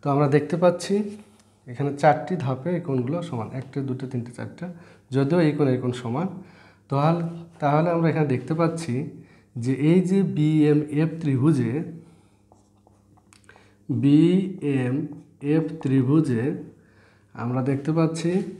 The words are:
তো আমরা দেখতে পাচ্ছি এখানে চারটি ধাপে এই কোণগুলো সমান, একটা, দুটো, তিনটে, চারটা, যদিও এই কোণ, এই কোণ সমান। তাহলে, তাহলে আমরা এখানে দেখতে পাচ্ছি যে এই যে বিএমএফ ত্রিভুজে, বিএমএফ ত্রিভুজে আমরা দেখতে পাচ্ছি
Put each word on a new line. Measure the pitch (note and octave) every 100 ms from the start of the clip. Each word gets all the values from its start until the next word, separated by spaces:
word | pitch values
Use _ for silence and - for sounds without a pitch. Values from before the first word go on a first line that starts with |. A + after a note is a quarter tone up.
তো | D3
আমরা | C#3 C#3+
দেখতে | D3 C#3+ E3
পাচ্ছি | F3 F3 - G3+ G#3 - - _ _ _ -
এখানে | A#2+ C#3+ C#3
চারটি | D#3 C#3+ - F3+
ধাপে | C3 B2+ E3+
এই | F3
কোণগুলো | E3+ C3 B2 E3+
সমান, | E3+ A#2+ G#2+
একটা, | C3 B2+ C#3+
দুটো, | C3 B2 B2+
তিনটে, | B2 A#2
চারটা, | - A2 - F3 F3 - - _
যদিও | B2+ C#3 F3
এই | D#3
কোণ, | D3+ C#3+
এই | B2+
কোণ | B2
সমান। | B2 A#2 B2 F#3 - - - - _ _
তাহলে, | C#3 D3+ E3+ E3+ - - -
তাহলে | C#3+ D3+ E3+
আমরা | E3+ E3
এখানে | D3+ D3
দেখতে | B2 -
পাচ্ছি | D#3+ E3 E3 - B2 E3+ - - - _ B2
যে | A#2
এই | C3 D3+ F3+
যে | F3+ G3
বিএমএফ | F3 C3+ D3+ D#3 D3 D3+ D3 C#3+ E3 D#3+
ত্রিভুজে, | D#3 C3 D3 C#3+ A#2 C3+ E3+ - - - _ _ _ _ _ _ _ _ _ _ _ _ _ - _ _ -
বিএমএফ | A#2+ C3+ D3 E3+ F#3 G3 - D3 C3+ B2 C3+ D#3+ - - _ C#3+ D#3+ D#3+ -
ত্রিভুজে | C#3 C3+ B2 D#3+ C#3 A#2 C3 F3 - - _ _ _ _ _
আমরা | - A#2 B2+
দেখতে | B2+ C#3 D#3+
পাচ্ছি | D#3+ D#3+ E3 E3+ F#3 - -